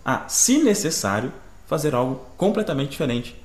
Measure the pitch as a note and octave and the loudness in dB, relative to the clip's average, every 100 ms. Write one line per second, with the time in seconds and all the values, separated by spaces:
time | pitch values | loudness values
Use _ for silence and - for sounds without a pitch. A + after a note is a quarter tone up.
0 | - B2 - - - C#4 C#4+ G3+ D#3 - | -4 -4 -2 2 4 6 4 4 0 -2
1 | G2+ G#2 B2 - - - - D#3+ D3 B2 | -2 -2 -4 -8 -18 -16 -4 -2 0 0
2 | C3 C3 - - F#3+ G#3+ G#3 C#3 C#3 - | 0 -4 -10 -2 0 0 -2 -2 -4 -2
3 | D3 A#2+ B2 - | -2 -2 -6 -14